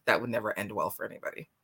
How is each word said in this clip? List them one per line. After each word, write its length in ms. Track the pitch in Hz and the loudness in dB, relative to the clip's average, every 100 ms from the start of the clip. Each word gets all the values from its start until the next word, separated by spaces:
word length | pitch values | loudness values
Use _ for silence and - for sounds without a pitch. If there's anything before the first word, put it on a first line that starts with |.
| - | 4
that 140 | 95 | 4
would 100 | 123 | 4
never 280 | 117 107 - | 0 0 -2
end 140 | 104 | -2
well 160 | 107 82 | 0 -2
for 160 | - - | -2 -6
anybody. 440 | - - - 156 _ | -6 -8 -8 -12 _